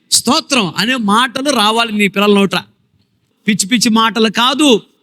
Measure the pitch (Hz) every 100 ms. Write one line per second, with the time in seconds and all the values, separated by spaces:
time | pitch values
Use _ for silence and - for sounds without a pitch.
0 | - - - 311 320 254 185 147 214 262
1 | 202 214 254 262 277 254 208 226 233 208
2 | 202 202 208 202 196 165 - _ _ _
3 | _ _ _ _ - 208 185 247 247 220
4 | 226 226 220 202 247 269 202 - - _